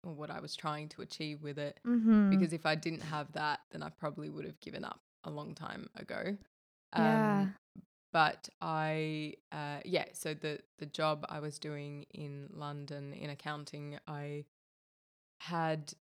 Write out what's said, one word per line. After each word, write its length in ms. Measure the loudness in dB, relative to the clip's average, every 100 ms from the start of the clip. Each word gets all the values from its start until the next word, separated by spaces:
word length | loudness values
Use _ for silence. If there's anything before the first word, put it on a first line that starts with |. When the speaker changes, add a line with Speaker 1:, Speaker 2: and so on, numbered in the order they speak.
Speaker 1:
or 80 | -8
what 180 | -8 -8
I 80 | -8
was 160 | -8
trying 340 | -4 -4 -4 -6
to 140 | -10
achieve 400 | -12 -6 -6 -4
with 160 | -6 -4
it. 200 | -6 -4
Speaker 2:
Mm-hmm. 460 | 2 6 10 10 10
Speaker 1:
Because 200 | 8 6
if 140 | 4
I 80 | 2
didn't 300 | 2 0 -4
have 280 | -4 -4 -4
that, 260 | -2 0 -2 _
then 140 | -8
I 60 | -8
probably 400 | -4 -6 -4 -8
would 160 | -8
have 140 | -10 -10
given 240 | -12 -8
up 180 | -8 -10 _ _
a 60 | -8
long 240 | -8 -8
time 340 | -10 -10 -10 -12
ago. 400 | -14 -8 -4 -4 -4 -10 _ _ _ _ 4
Speaker 2:
Yeah. 440 | 6 6 6 4
Speaker 1:
Um, 140 | 2 -2 _ -20 _ _ _
but 380 | 4 4 2 -12 _
I, 760 | -2 0 2 0 0 -2 -6 -10 _
uh, 300 | -8 -6 -6
yeah, 200 | 0 0 0
so 200 | -6 -6
the, 260 | -4 -4 -6 _ _
the 60 | -8
job 380 | 0 2 2 -4
I 100 | -6
was 200 | -6 -6
doing 460 | -6 -6 -8 -10 -12
in 360 | -10 -8 -8 -12
London 600 | -8 -8 -8 -8 -8 -8
in 160 | -8 -8
accounting, 720 | -6 -6 -8 -8 -10 -10 -12 -10
I 380 | -8 -6 -8 -10 _ _ _ _ _ _ _ _ _
had 520 | -4 0 2 0 -4 -16